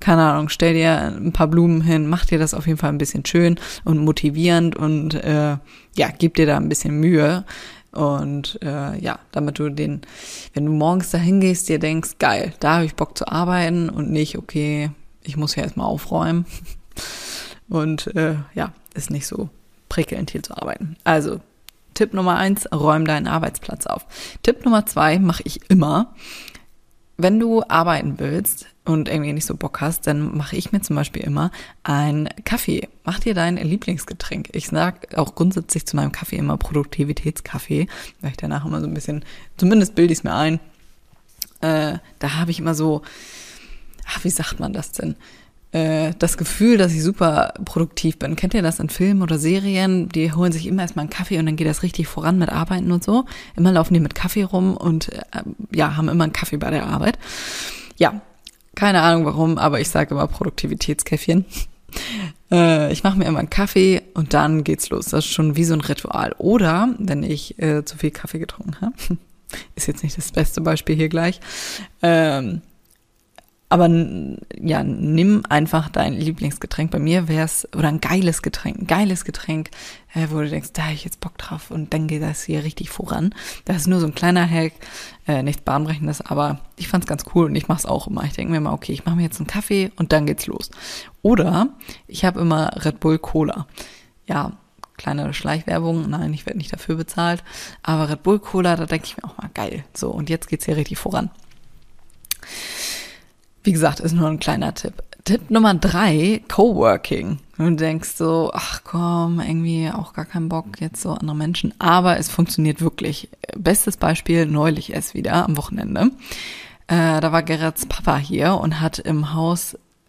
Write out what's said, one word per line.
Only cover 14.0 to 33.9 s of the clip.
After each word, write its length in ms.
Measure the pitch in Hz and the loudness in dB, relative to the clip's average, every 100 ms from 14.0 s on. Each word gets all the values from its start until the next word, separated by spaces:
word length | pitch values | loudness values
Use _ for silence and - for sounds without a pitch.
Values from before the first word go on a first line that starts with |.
| 147 | -2
nicht, 260 | 156 151 - | 0 -2 -4
"Okay, 540 | - 151 151 151 151 147 - - | -6 -4 -2 -2 -4 -8 -20 -16
ich 140 | - 143 | -10 -4
muss 180 | 151 | -4
hier 80 | - | -4
erstmal 240 | 143 - - | -6 -4 -4
aufräumen" 580 | 151 - 165 165 170 175 - - - - - - | -4 -2 -2 0 0 -2 -10 -12 -14 -14 -14 -14
<laughs> 600 | - - - - - - | -14 -12 -12 -14 -18 -6
und, 400 | 165 156 156 - 175 | -2 -2 -2 -4 0
äh, 180 | 160 151 143 | 0 -2 -6
ja, 180 | - 165 - - | -6 -8 -10 -14
ist 160 | - - | -10 -6
nicht 160 | 147 - | -6 -6
so 220 | - 190 - _ _ _ | -8 -8 -12 _ _ _
prickelnd, 440 | - 151 - 156 | -2 -2 -4 -6
hier 100 | 151 | -8
zu 120 | - | -10
arbeiten. 420 | - - - 160 165 | -10 -8 -8 -8 -4
Also, 360 | - 160 147 - - _ - _ _ | 2 2 0 -6 -12 _ -20 _ _
Tipp 180 | - 214 | -2 0
Nummer 240 | 190 180 175 | 2 0 2
eins, 340 | 190 196 - | 2 0 -2
räum 340 | 151 151 156 156 | 2 4 4 2
deinen 220 | 151 143 | 0 0
Arbeitsplatz 580 | 160 - - - - - | -2 -2 -6 -12 -8 -6
auf. 180 | - - - - - | -6 -8 -18 -16 0
Tipp 220 | - 247 | 0 2
Nummer 200 | 247 220 | 4 4
zwei 340 | 214 - 156 170 | 2 2 4 6
mach 220 | 185 165 | 4 2
ich 260 | - - - | -6 -10 4
immer. 440 | 190 147 151 247 - - - - - - - _ _ _ - | 6 6 2 0 -6 -18 -18 -18 -20 -20 -20 _ _ _ 2
Wenn 220 | 180 220 | 4 4
du 240 | 233 226 - | 4 2 2
arbeiten 500 | 165 170 156 143 139 | 2 4 2 0 -4
willst 480 | 139 165 208 - - _ | -2 -2 -2 -4 -10 _
und 240 | - 156 147 | 0 0 0
irgendwie 240 | 151 147 | -2 -2
nicht 140 | 147 - | -4 -4
so 80 | 156 | -6
Bock 240 | - - | -6 -4
hast, 280 | 147 170 - | -4 -2 0
dann 280 | 147 151 147 | 0 0 -2
mache 200 | 143 - | -4 -6
ich 160 | - | -2
mir 80 | 202 | -2
zum 160 | - 147 | 0 -2
Beispiel 260 | 143 - | -2 -4
immer 300 | - 143 170 - - - | -4 -2 -2 -4 -20 -10
einen 440 | - 143 147 147 156 - | -2 0 2 0 -2 -6
Kaffee. 440 | - 233 - 156 - _ | -4 -2 -2 -4 -6 _
Mach 160 | - 185 | -6 -2
dir 140 | 233 | 0
dein 220 | 190 170 180 | 0 0 0
Lieblingsgetränk. 920 | 156 202 - | -2 -2 -2